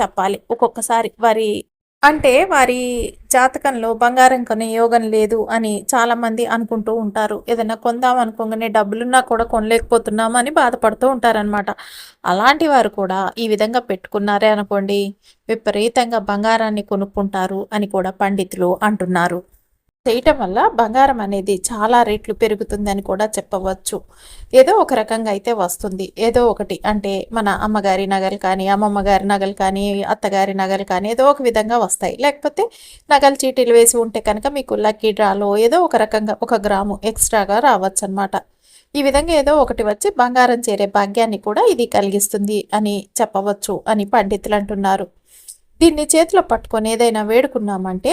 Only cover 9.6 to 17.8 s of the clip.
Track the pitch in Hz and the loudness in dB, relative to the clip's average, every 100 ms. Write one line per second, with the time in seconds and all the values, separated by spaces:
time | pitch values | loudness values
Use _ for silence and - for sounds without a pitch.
9.6 | 214 226 226 233 226 214 226 240 247 320 | 0 0 2 0 0 -2 0 0 0 2
10.6 | 254 240 220 214 254 262 233 220 208 208 | 0 2 -2 0 0 0 0 0 0 -4
11.6 | 202 208 - - - _ - 185 233 302 | -4 -10 -14 -20 -20 _ -2 2 2 2
12.6 | 320 277 214 - 196 190 196 - 226 208 | 4 4 2 -2 -4 -2 -4 -4 -2 0
13.6 | 214 247 247 185 - 208 202 202 220 214 | 0 -2 -4 -6 -6 -4 0 2 2 2
14.6 | 208 202 196 202 202 196 _ _ - 220 | 0 -2 -2 -2 -4 -8 _ _ -6 -4
15.6 | 220 202 196 254 233 233 202 202 214 226 | -2 -2 0 0 0 0 -2 -2 0 0
16.6 | 220 208 202 196 196 202 196 196 185 190 | 0 -4 -4 -4 -4 -4 -4 -2 -4 -4
17.6 | - 208 | -6 -4